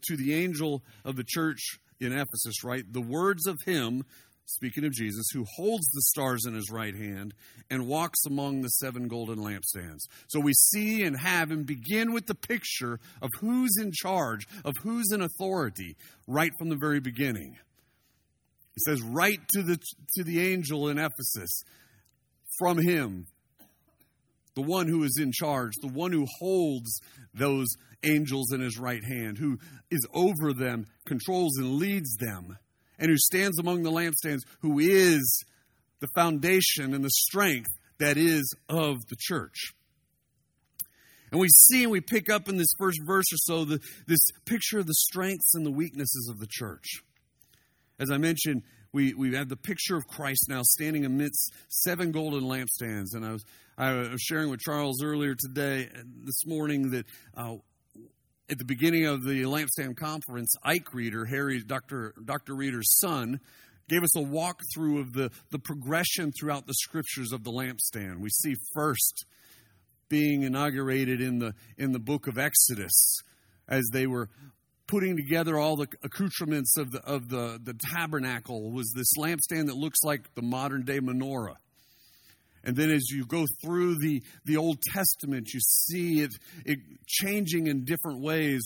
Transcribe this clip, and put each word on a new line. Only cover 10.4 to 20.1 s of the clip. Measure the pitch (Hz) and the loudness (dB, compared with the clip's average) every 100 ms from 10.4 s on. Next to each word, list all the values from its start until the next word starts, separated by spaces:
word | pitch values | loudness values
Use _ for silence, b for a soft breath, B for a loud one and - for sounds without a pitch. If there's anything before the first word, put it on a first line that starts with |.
| 143 | 4
see | 135 - 208 214 220 | 6 6 4 0 2
and | 185 131 | 0 0
have | 170 180 156 | 0 2 2
and | 160 139 | -2 -4
begin | 139 117 214 226 | -6 -2 0 2
with | 233 - | -2 -4
the | |
picture | 208 - 233 - - 123 117 B B | -6 -4 -4 -4 -4 -4 -6 B B
of | 131 - | -8 -4
who's | 214 247 254 196 | 0 2 2 2
in | 208 | 0
charge, | 156 190 190 131 107 101 208 143 | -4 0 0 0 -2 -8 -8 -6
of | 139 | -4
who's | 214 233 208 | -4 -2 0
in | 208 | 0
authority | 170 - 190 185 127 - 87 76 B B - | -2 -4 -2 0 -2 -4 -12 -14 B B -4
right | 139 160 160 | 0 0 0
from | 165 | -4
the | 147 | -2
very | 151 143 | 0 0
beginning. | 127 117 139 107 69 - _ _ _ _ _ _ _ _ _ _ _ - | -2 -2 -2 -2 -6 -16 _ _ _ _ _ _ _ _ _ _ _ -4
It | |
says, | - 143 | 0 0
"Write | 113 135 190 202 - | 0 2 2 2 0
to | 196 | 0
the, | 170 170 - - 143 | 2 -2 -4 -14 -6